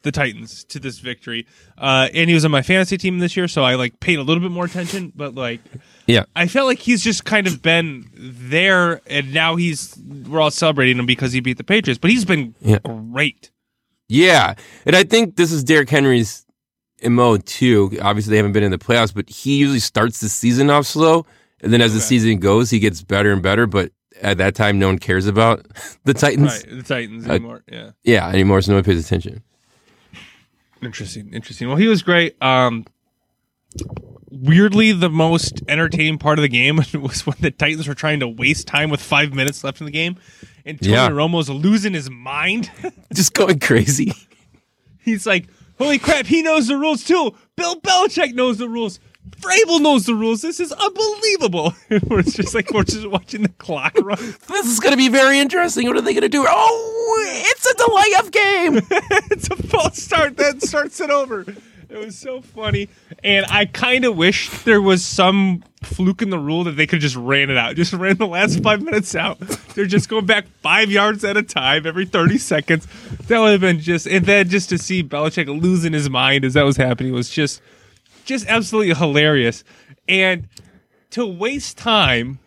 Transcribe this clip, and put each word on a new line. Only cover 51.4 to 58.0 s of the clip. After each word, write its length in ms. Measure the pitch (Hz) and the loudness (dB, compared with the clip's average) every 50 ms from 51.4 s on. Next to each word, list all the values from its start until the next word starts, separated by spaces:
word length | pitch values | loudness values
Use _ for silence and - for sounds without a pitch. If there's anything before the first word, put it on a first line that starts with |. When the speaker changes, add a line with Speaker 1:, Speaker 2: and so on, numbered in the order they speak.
| 302 208 175 170 151 170 - - _ _ | 0 -2 0 0 -2 -2 -4 -4 _ _
Speaker 1:
<laughs> 180 | 220 202 - | 0 0 0
We're 140 | - 233 196 | 2 0 0
just 320 | 185 302 - - 190 - - | 0 0 -2 -2 -6 -2 -2
like, 180 | 226 - - | -4 -4 -2
we're 120 | - 214 190 | -2 -2 0
just 240 | - 208 214 214 208 | 0 -4 -8 -8 -6
watching 340 | 196 185 - - - 214 214 | -6 -6 -6 -6 -6 -4 -4
the 60 | 180 | -4
clock 460 | - _ - - 165 143 131 156 - 440 | -4 _ -12 -10 -8 -4 -4 0 0 0
run. 160 | - 196 208 | 0 0 -4
<laughs> 300 | - 240 233 - _ _ | -6 -6 -14 -14 _ _
Speaker 2:
This 180 | - 349 403 392 | -6 -6 -4 -2
is 120 | 233 240 220 | -2 -2 0
gonna 180 | 370 392 277 | 2 2 4
be 120 | 247 262 262 | 4 4 4
very 300 | 226 269 262 269 277 277 | 4 4 4 4 4 2
interesting. 480 | 285 277 - 359 349 339 - - 240 | 2 0 0 0 0 0 -2 -2 -2
What 100 | 240 240 | 0 0
are 40 | - | 0
they 120 | 240 415 403 | 0 0 0
gonna 160 | - - 226 | 0 0 2
do? 160 | 277 285 262 | 2 2 2
Oh, 960 | 262 339 392 440 453 466 453 453 440 440 453 466 440 440 440 427 370 - 233 339 | 2 4 4 4 4 2 0 -4 -6 -6 -4 -2 0 0 -2 -2 -4 -6 -4 -2
it's 200 | 415 523 - - | -2 -2 0 0
a 80 | 508 494 | 0 2
delay 380 | - 480 466 440 381 | 2 2 4 4 4